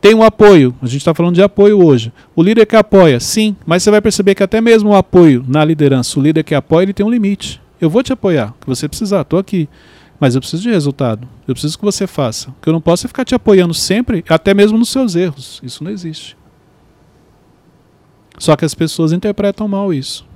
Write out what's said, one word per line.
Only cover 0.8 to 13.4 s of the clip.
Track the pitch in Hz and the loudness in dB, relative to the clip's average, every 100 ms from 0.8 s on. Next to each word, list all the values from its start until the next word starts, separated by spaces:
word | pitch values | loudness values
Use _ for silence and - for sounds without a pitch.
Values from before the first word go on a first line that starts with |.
a | 127 | -8
gente | 135 | -4
tá | - 160 | -4 -2
falando | 170 175 | 0 2
de | |
apoio | 196 202 202 208 | 0 4 2 4
hoje. | 170 131 113 - _ - | 4 4 0 -14 _ 0
O | |
líder | 170 226 208 | 2 4 4
que | 226 | 4
apoia, | 208 196 170 123 | 2 4 4 2
sim, | - - 214 196 - | -2 -2 -2 -4 -2
mas | 170 | 0
você | 208 | 2
vai | 208 | 2
perceber | 214 - 196 196 | 0 0 0 0
que | |
até | 190 220 | 0 0
mesmo | 226 226 208 | 2 2 4
o | 202 | 2
apoio | - 185 170 127 127 | 2 4 4 4 0
na | 147 156 | 0 0
liderança, | 156 147 131 120 - | 2 0 0 -2 -2
o | |
líder | 143 160 | 0 0
que | 156 | -2
apoia, | 147 - 160 | -4 0 0
ele | 190 | 0
tem | 196 | -2
um | 208 | -2
limite. | 240 202 202 - - _ _ | 0 -2 -4 -8 -16 _ _
Eu | 160 | -2
vou | 196 | 0
te | 269 | -2
apoiar, | 262 196 156 107 | -4 -2 -2 -4
o | 117 | -10
que | - | -10
você | 127 151 | -8 -8
precisar, | - 208 196 | -8 -4 -4
tô | 147 170 | -2 -4
aqui. | 196 190 151 _ _ _ _ _ | -2 -4 -6 _ _ _ _ _
Mas | 139 127 | 0 0
eu | |
preciso | - 160 | -4 -8
de | 226 | -2
resultado, | 214 143 135 127 110 123 _ - | -2 -2 -4 -4 -4 -10 _ -10
eu | 127 | -6
preciso | 151 160 | -6 -6
que | |
você | 202 190 196 | -6 -4 -8
faça. | - 131 110 - | -4 -6 -6 -14
O | - | -8
que | - | -4
eu | |
não | 160 | -2
posso | 156 175 - | 0 -2 -4
é | |
ficar | - 254 | -8 -4
te | |
apoiando | 254 | -2